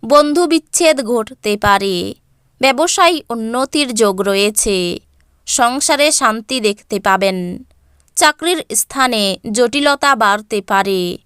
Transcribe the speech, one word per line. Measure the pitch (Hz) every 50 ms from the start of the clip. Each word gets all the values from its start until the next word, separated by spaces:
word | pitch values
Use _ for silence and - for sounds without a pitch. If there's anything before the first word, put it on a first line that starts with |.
| -
বন্ধু | 226 269 294 302 294 294 320 349
বিচ্ছেদ | 320 330 320 - _ - - 349 320 311 269 262
ঘটতে | 208 247 233 220 - 262 _ _ 214 208
পারে। | 208 - 208 202 196 196 196 190 175 175 196 - _ _ _ _ _ _ _ _ _
ব্যবসায় | - 269 262 247 311 349 - - 370 339 359 302 - _
উন্নতির | 240 233 220 226 233 247 262 277 - 302 294 254 240
যোগ | 214 226 202 196 185
রয়েছে। | 196 196 196 196 202 208 214 - - 226 202 185 180 175 175 - _ _ _ _ _ _ _ _ _
সংসারে | - - - 247 233 247 277 285 - 320 277 285 302 302
শান্তি | - 277 233 214 226 220 _ 262 247
দেখতে | 214 214 202 202 - _ - 202
পাবেন। | 196 208 190 190 196 196 190 185 180 175 180 - 262 _ _ _ _ _ _ _ _ _ _
চাকরির | - - 302 302 _ 311 339 359 330 - _ -
স্থানে | - - _ - 269 269 262 240 220 208 196 185 180 _ 240 208
জটিলতা | 208 247 240 220 285 285 294 285 277 - 285 269
বাড়তে | 220 226 208 196 208 214 _ 226 208 185 -
পারে। | 208 196 196 196 196 190 180 175 175 - _